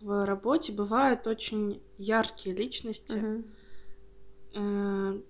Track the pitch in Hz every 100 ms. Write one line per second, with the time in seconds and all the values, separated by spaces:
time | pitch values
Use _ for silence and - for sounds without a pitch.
0 | 208 202 196 196 220 320 - 208 202 233
1 | 269 254 226 220 - 214 208 - - -
2 | 196 226 214 - 196 185 254 - 226 214
3 | - 220 214 226 220 - - - - -
4 | - - - - - 208 202 202 202 196
5 | 196 202